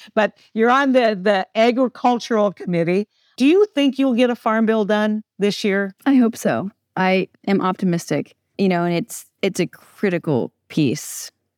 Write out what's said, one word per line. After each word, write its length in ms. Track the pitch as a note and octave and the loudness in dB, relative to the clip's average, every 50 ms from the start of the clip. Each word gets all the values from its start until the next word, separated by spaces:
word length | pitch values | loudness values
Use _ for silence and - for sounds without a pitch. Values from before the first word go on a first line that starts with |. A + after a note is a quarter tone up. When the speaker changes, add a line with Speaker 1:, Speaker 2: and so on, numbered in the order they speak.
| - - _ | -20 -6 _
Speaker 1:
But 240 | A3 G#3 G3+ - _ _ _ - | -2 -2 -2 -4 _ _ _ -4
you're 180 | G#3+ A3 A#3+ | 0 2 2
on 200 | B3 C4+ C#4+ C4+ | 2 2 2 2
the, 260 | B3 B3+ A#3 A3 G#3+ F#3 | 2 2 2 2 -2 0
the 260 | F3+ G#3+ G3+ F#3+ F#3 - - | 0 0 0 0 -2 -2 0
agricultural 960 | A3 A3+ A#3+ A#3 B3 C4 A#3+ - - - B3 B3 A#3+ - - A#3 G#3+ G#3 G#3 | 0 2 2 2 0 -2 -2 -2 -2 0 0 0 0 -2 -2 0 0 0 0
committee. 560 | - - G4+ A3 F3 E3+ E3+ E3 F3+ G3 G#3 - _ _ _ _ _ | -2 -6 -6 -4 -2 0 0 0 0 -2 -2 -6 _ _ _ _ _
Do 80 | - B3 | 0 2
you 200 | C#4+ E4+ G4 G#4 G4+ _ | 4 4 4 2 2 _
think 240 | C#4+ C#4+ C#4 - | 0 0 0 0
you'll 160 | - C4+ C4+ A#3+ | 0 0 0 2
get 160 | A3 B3+ A#3+ | 2 2 0
a 60 | A#3+ | 0
farm 300 | - - A3+ A3 A3+ A3+ | -2 -2 -2 0 2 2
bill 180 | G#3+ A3+ A3 G#3 | 2 2 0 0
done 400 | F#3 G#3+ G#3 G#3+ G#3+ G#3+ G#3+ - _ _ - | 0 0 0 0 -2 -2 -4 -8 _ _ -4
this 240 | F#3+ G3+ F#3 - - | -2 -2 -2 -2 -2
year? 320 | G#3 F#3+ G3 G3+ G3 - _ _ | -2 0 -2 -2 -4 -8 _ _
Speaker 2:
I 100 | C#4 C#4 | 2 4
hope 200 | B3+ A#3+ A3+ A3+ | 4 4 2 0
so. 340 | - - E3+ C3 A2+ D#3 G3 - _ _ _ _ | -2 -2 -2 -2 -2 -4 -8 -12 _ _ _ _
I 320 | - F#3 F#3 F#3+ F#3+ F3+ - _ _ _ | -2 0 2 2 0 -2 -4 _ _ _
am 140 | - G3 F#3+ | -2 -2 0
optimistic, 720 | - F#3 F#3 - - F#3 E3+ E3+ - - D#3 C#3+ - - _ _ _ _ _ | 0 -2 -2 -2 0 0 0 -2 -2 -4 -4 -4 -4 -8 _ _ _ _ _
you 100 | - G3+ | -2 0
know, 160 | F#3+ F3+ E3+ F3 | 0 0 0 0
and 100 | F3 F3 | 0 -2
it's, 320 | E3+ - - - - - _ _ _ | -2 -4 -6 -10 -16 -18 _ _ _
it's 200 | - G3 - - | -4 -4 -2 -2
a 60 | F3 | -4
critical 840 | - - - _ _ _ - - G3 F3+ E3 - E3 D3 A#2 F2 C2+ - _ _ | -4 -6 -14 _ _ _ -4 -2 -2 -2 -2 -2 -2 -2 -2 -2 -4 -8 _ _
piece 640 | - - E3+ D3+ B2 - - - - - - - - - _ _ _ _ | -6 -2 0 0 0 -2 -4 -8 -12 -14 -14 -14 -16 -20 _ _ _ _